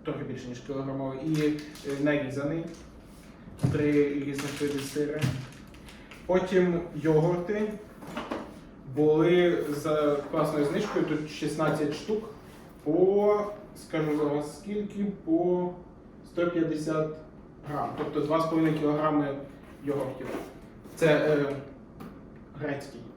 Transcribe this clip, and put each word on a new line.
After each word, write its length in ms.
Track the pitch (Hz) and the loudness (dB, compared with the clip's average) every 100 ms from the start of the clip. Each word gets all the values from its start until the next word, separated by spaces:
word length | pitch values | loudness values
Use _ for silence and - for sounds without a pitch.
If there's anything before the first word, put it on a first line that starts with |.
трохи 200 | - 139 | -6 -6
більше, 240 | 127 117 127 | -6 -8 -10
ніж 120 | 120 | -12
кілограмовий, 600 | - 135 135 135 135 131 156 | -8 -6 -4 -4 -4 -4 -2
і, 220 | 156 151 | 2 2
е, 60 | 151 - - 143 139 | 0 -6 -12 -8 -2
нарізаний. 600 | 147 143 127 131 147 165 - - - - - - - - - - 139 | 2 2 0 -4 -4 -4 -6 -12 -18 -20 -20 -20 -20 -20 -18 -2 0
Три 420 | 147 147 147 143 | 4 4 6 4
різних 480 | 143 139 139 147 143 | 2 -2 -4 -6 -2
види 180 | 147 139 | -2 0
сира. 420 | 131 151 147 147 135 127 - - - - - - - - - | -4 -2 -2 0 0 -2 -8 -16 -18 -18 -18 -20 -20 -18 0
Потім 540 | 185 185 190 180 170 - 151 | 2 4 4 4 2 -2 -2
йогурти 760 | 151 156 165 175 175 208 208 - - - - - - - - - - - - 135 | 4 4 4 2 0 0 -2 -4 -12 -16 -12 -10 -8 -8 -10 -16 -18 -18 -8 2
були 720 | 151 156 160 180 175 165 151 | 4 6 6 8 6 4 0
за 480 | 147 160 151 147 143 - | -2 0 2 4 2 0
класною 340 | 160 151 151 143 | 0 0 2 2
знижкою, 400 | 208 - 185 156 | 0 0 0 0
тут 260 | 151 - | 0 -4
шістнадцять 600 | - 156 - 156 156 147 - | -4 -4 0 0 2 -2 -4
штук 340 | - 214 - - - - - - | -4 -4 -4 -14 -18 -20 -20 -10
по, 560 | 147 165 190 202 208 208 - - - - | 0 4 4 6 4 4 0 -8 -14 -18
скажу 420 | - 165 151 151 | -6 -2 0 2
зараз 420 | 147 147 - - | 0 0 -4 -10
скільки, 460 | 202 208 202 196 202 - 160 | -6 -4 -4 -4 -4 -4 0
по 440 | 165 180 180 180 175 - - - - - | 2 4 2 0 -6 -16 -20 -20 -20 -10
сто 220 | - 175 | 0 0
п'ятдесят 600 | 170 156 156 160 156 156 - - - - - - | 2 0 0 0 0 0 -4 -14 -20 -20 -18 -8
грам, 220 | 143 139 143 | -6 -4 -4
тобто 220 | 147 151 | -4 -2
два 200 | 147 160 | 2 2
з 40 | 160 | 2
половиною 340 | 160 160 147 | 4 2 2
кілограми 560 | 147 147 151 147 143 - - - - - 139 | 2 2 2 2 0 -4 -10 -16 -18 -12 -4
йогуртів. 420 | 143 127 - - - - - - - - - | -2 -4 -6 -8 -8 -10 -16 -20 -20 -18 2
Це, 120 | 160 | 4
е, 380 | 151 151 147 143 - - - - - - - - - - 139 | 6 4 2 2 -4 -10 -16 -20 -16 -16 -16 -18 -20 -18 -10
грецький. 420 | 143 135 - 120 123 | -6 -6 -10 -16 -18